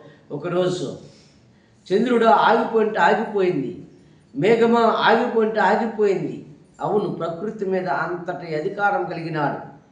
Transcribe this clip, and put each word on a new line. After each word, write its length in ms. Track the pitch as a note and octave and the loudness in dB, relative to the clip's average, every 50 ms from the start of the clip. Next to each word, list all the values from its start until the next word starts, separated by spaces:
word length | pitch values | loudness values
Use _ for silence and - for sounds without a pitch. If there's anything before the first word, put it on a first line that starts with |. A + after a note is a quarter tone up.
| - - - - _ - | -18 -20 -20 -20 _ -12
ఒక 160 | C#3+ C#3+ D3 F3 | -10 -8 -6 -2
రోజు. 480 | E3 F3+ F3+ F3+ - - D3 - - - - - - - - _ _ _ _ _ _ _ _ _ _ _ - - | 0 0 0 0 0 -4 -6 -8 -10 -12 -16 -20 -20 -20 -20 _ _ _ _ _ _ _ _ _ _ _ -6 -2
"చంద్రుడా 380 | F3+ G#3 A#3 B3+ A#3+ A3+ A3+ A3+ | 0 0 2 2 2 4 6 6
ఆగిపో" 500 | G3+ F3+ E3+ F3+ A3 A#3 B3 - - A3 | 6 6 6 4 4 2 2 0 0 0
అంటే 200 | G#3+ G#3 - G3+ | 0 0 0 2
ఆగిపోయింది. 880 | E3+ F#3 G#3+ G#3+ A3+ G#3 G#3 G3+ F#3 F3+ D#3+ C#3+ B2+ A#2+ - - - - - - - _ _ _ _ _ - | 2 2 2 2 -2 -2 -2 0 0 0 0 -2 -4 -6 -8 -12 -16 -20 -20 -20 -20 _ _ _ _ _ -4
"మేఘమా 440 | C3+ D#3 G#3+ A#3 A3 A3+ A3+ A#3 A#3 | 0 2 4 4 4 4 4 4 4
ఆగిపో" 600 | A3+ A3 F#3+ - D3 F#3+ A3 A#3+ B3 A3+ A3+ A3+ | 4 2 2 2 4 4 4 4 2 0 0 0
అంటే 200 | A3 G#3 - G#3+ | 0 0 0 0
ఆగిపోయింది. 840 | F#3+ F#3 G#3 G#3+ A#3 A3 G#3+ G#3+ G#3 G3+ F#3 D#3+ D3+ C3+ - - - - - - - _ _ - | 2 2 2 0 0 -2 -2 0 2 2 2 0 -2 -6 -8 -10 -14 -16 -20 -20 -20 _ _ -8
అవును, 280 | C3+ D#3+ G3+ G#3 F3 D#3+ | -4 -2 0 0 0 -2
ప్రకృతి 580 | - E3+ E3 E3+ E3 E3 G#3 G#3+ - G#3+ G3+ | -4 -6 -6 -6 -6 -6 -8 -8 -6 -6 -4
మీద 220 | F#3+ F#3+ F#3 F3+ F3 | -2 -2 -2 -2 -2
అంతటి 680 | E3+ - D#3+ E3+ F3 F3 E3+ F3 F3 E3 E3+ E3 D#3 | -4 -4 -4 -4 -6 -8 -8 -8 -8 -8 -8 -6 -6
అధికారం 500 | D3+ D#3 F#3+ F#3+ G3+ G3+ G3+ F#3+ F3+ F3+ | -4 -4 -6 -4 -2 -2 0 0 -2 -4
కలిగినాడు. 640 | E3 E3+ E3 D#3+ D#3+ D#3 D#3 C#3+ C3 - - - - - - _ _ | -4 -6 -8 -8 -6 -4 -4 -4 -4 -4 -6 -12 -16 -20 -20 _ _